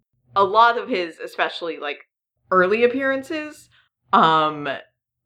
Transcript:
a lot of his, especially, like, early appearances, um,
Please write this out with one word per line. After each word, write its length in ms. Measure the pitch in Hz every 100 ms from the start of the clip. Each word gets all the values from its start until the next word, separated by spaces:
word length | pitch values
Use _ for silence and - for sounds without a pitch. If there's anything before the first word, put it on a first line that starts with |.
| _ _ _
a 100 | 196
lot 340 | 190 214 233 233
of 100 | 208
his, 300 | 202 170 -
especially, 600 | - - 160 - 170 147
like, 220 | 147 143 _ _ _ _ -
early 340 | 185 180 226
appearances, 840 | 240 269 269 269 269 311 302 302 _ _ _ _ -
um, 560 | 190 165 160 156 151 143 120 - _ _ _